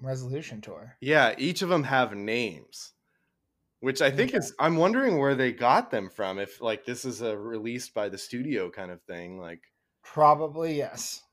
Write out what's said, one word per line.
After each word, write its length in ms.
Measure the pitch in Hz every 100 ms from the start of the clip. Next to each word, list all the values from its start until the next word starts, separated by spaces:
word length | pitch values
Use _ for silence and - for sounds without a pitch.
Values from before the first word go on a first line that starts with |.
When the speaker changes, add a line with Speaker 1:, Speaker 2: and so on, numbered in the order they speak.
Speaker 1:
Resolution 580 | 131 131 127 135 - 107
Tour. 380 | 104 82 117 -
Speaker 2:
Yeah, 340 | 131 151 120 -
each 240 | 139 175
of 80 | 185
them 160 | 175 131
have 280 | 131 120
names. 760 | 101 101 117 113 76 53 - - _ _ _ _ _ _ _ _ _ 127
Which 160 | 135
I 80 | 143
think 220 | 139 247
Speaker 1:
Okay. 80 | 226
Speaker 2:
is, 160 | - -
I'm 200 | 156 165
wondering 420 | 180 240 269 165
where 160 | 139 135
they 160 | 127
got 400 | 120 123 175 247
them 180 | 113 95
from, 300 | - 95 98
if, 200 | 101 -
like, 260 | 117 107 -
this 200 | 123 131
is 160 | 107
a 160 | 117 104
released 560 | 110 113 110 123 -
by 160 | - 104
the 80 | 95
studio 540 | - 123 143 117 90
kind 180 | 101 90
of 100 | 87
thing, 340 | - 87 87 92
like 240 | 87 85 _ _ _ _
Speaker 1:
Probably, 720 | - 156 151 151 156 156 165 151
yes. 460 | 127 131 - - -